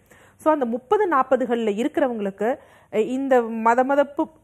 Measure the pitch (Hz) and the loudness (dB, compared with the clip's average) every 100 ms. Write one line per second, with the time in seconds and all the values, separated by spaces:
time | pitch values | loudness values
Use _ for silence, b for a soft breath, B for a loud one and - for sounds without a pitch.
0 | b b b b 311 302 240 240 - 415 | b b b b 0 0 0 -4 -2 0
1 | 403 285 262 262 240 240 220 202 277 339 | 2 0 2 0 0 -2 -2 -2 -2 0
2 | 269 233 196 190 214 285 b b b 214 | -2 -2 -6 -4 -4 -4 b b b -2
3 | 214 262 269 254 226 226 220 240 254 277 | -2 -2 0 2 0 -2 0 2 2 2
4 | 285 - 311 _ | 0 -2 -6 _